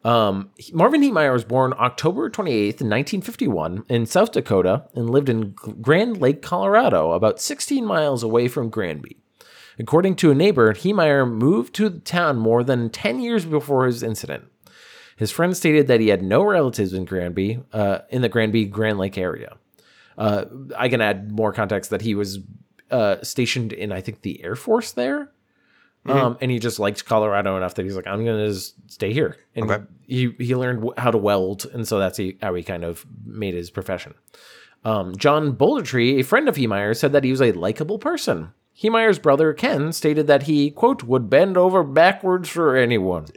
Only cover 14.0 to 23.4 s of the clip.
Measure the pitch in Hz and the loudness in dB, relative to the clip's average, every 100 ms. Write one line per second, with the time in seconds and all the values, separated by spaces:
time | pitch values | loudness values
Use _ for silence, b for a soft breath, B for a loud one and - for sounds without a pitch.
14 | 117 107 - 71 - _ b b b b | -4 -6 -8 -12 -14 _ b b b b
15 | b - 110 - 175 180 165 151 135 120 | b -6 -4 0 -2 0 4 4 6 4
16 | 107 98 95 117 208 185 135 113 98 95 | 4 2 2 2 4 2 0 0 -4 -4
17 | 87 95 87 87 98 117 - 107 101 92 | -4 -4 -4 -2 -2 -4 -6 -2 -2 -2
18 | - 127 120 113 110 113 101 107 110 101 | -4 -2 -2 0 0 0 -2 -2 -2 -2
19 | 95 95 90 - - - _ _ b b | -4 -4 -6 -6 -12 -20 _ _ b b
20 | b - 107 104 - 127 135 113 123 120 | b -4 -2 0 -4 -12 -12 -4 -2 0
21 | 107 98 107 104 110 110 101 101 - 98 | 0 -2 -6 -2 -2 -2 -2 -4 -4 -6
22 | 110 101 101 98 95 - _ _ _ 123 | -4 -4 -4 -8 -14 -20 _ _ _ 0
23 | 104 92 - - | 0 0 -4 -4